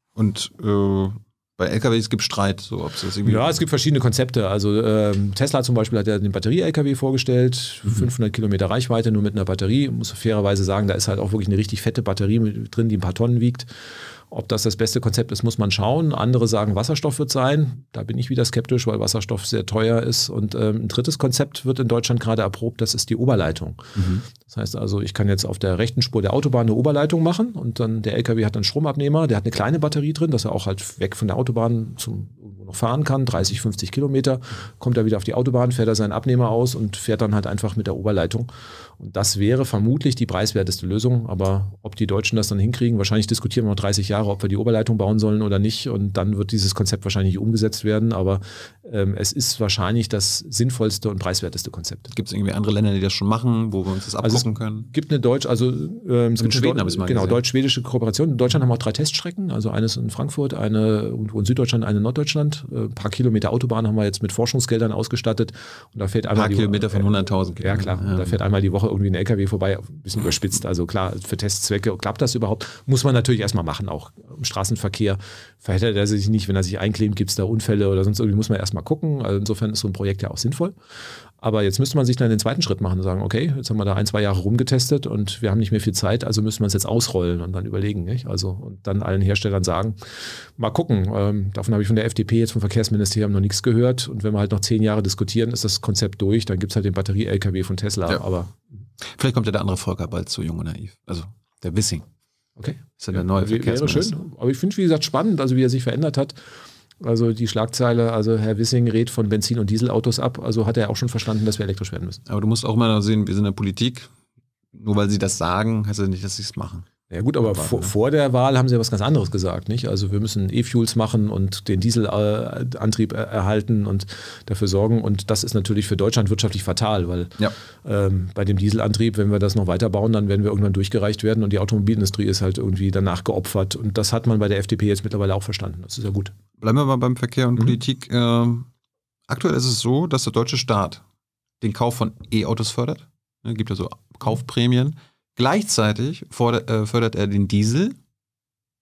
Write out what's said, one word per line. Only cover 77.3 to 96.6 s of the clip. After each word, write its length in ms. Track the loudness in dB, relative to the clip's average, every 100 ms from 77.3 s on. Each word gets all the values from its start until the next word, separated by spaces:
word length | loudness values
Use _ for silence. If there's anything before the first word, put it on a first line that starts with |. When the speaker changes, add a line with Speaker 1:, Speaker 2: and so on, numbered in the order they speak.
| 0
Speaker 2:
da 80 |
Unfälle 440 | 0 0 0 2 4
oder 140 | 4
sonst 160 | 2 2
irgendwie, 160 | 2 2
muss 120 | 2
man 100 | 0
erstmal 240 | -2 -4
gucken. 400 | -2 -2 0 -2
Also 160 | 0 -2
insofern 320 | 0 -2 -2
ist 100 | -2
so 80 | -4
ein 40 |
Projekt 300 | -2 -2 -2
ja 80 | -4
auch 80 | -4
sinnvoll. 360 | -4 -2 -4 -6 -20 -20 -18 -18 -20 _
Aber 200 | -2 0
jetzt 160 | 0 2
müsste 180 | 0 2
man 80 |
sich 120 | 2 2
dann 120 | 2
den 100 | 2
zweiten 220 | 0 -2
Schritt 180 | -2 -2
machen 160 | 0 0
und 40 |
sagen, 180 | -2 -2
okay, 300 | -2 0 0 -2
jetzt 140 | -2
haben 80 | -2
wir 60 | 0
da 80 |
ein, 100 | 0
zwei 160 | 0 0
Jahre 200 | 0 0
rumgetestet 680 | 2 0 2 2 2 0 0
und 340 | -2 -4 -2
wir 100 | 0
haben 80 | 2
nicht 120 | 2
mehr 100 | 0
viel 140 | 0
Zeit, 300 | 0 0 0
also 180 | 0 0
müssen 180 | 0 0
wir 60 | 0
es 80 |
jetzt 120 | 0 0
ausrollen 540 | 0 0 0 0 -2
und 120 | -4
dann 120 | -6
überlegen, 400 | -4 -2 -2 -2
nicht? 220 | -4 -4 -4
Also, 240 | -4 -4
und 360 | -6 -10 -12 -4
dann 160 | -2
allen 200 | 0 2
Herstellern 420 | 2 2 0 0
sagen, 300 | 0 0 -2 -6 -12 -16 -14 -14 -18 -6
mal 100 | -2
gucken, 400 | 0 0 2 0
ähm, 360 | 0 0 0 -2
davon 180 | -4 0
habe 100 | 0
ich 40 | 2
von 100 | 2
der 80 |
F 80 | 2
D 120 | -2
P 160 | 0 2
jetzt 120 | 2
vom 80 | 0
Verkehrsministerium 720 | 0 0 2 2 0 0 0
noch 80 | 2
nichts 220 | 2 0
gehört 440 | 2 4 4 2 -4
und 140 | -4
wenn 120 | -2
wir 40 | 0
halt 140 | 0
noch 80 | 0
zehn 220 | 0 2
Jahre 200 | 2 2
diskutieren, 480 | 0 -2 -2 0 0
ist 140 | -2
das 160 | -4 -2
Konzept 400 | -2 0 -2 0
durch, 240 | 0 0
dann 140 | 0
gibt's 180 | -2